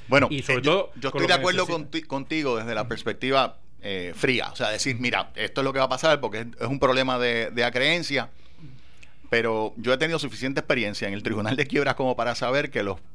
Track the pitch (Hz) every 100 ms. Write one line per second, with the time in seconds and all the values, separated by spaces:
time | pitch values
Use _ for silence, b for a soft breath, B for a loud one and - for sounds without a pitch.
0 | - 135 131 143 123 127 139 190 - -
1 | 135 139 170 175 180 185 170 165 147 160
2 | - 135 131 156 143 113 113 107 117 110
3 | 113 101 131 135 117 - - - 104 95
4 | 87 82 135 120 - - 110 107 139 117
5 | 123 98 - - 110 - 135 135 131 127
6 | 160 143 117 107 117 - 113 139 135 131
7 | 131 123 123 117 113 117 120 123 143 170
8 | 143 139 113 - B B 151 131 B B
9 | B - - 117 113 110 107 - 117 131
10 | 156 160 135 101 131 143 - 135 104 101
11 | 101 101 107 107 107 131 139 147 139 127
12 | 131 117 117 117 123 139 147 120 101 92
13 | -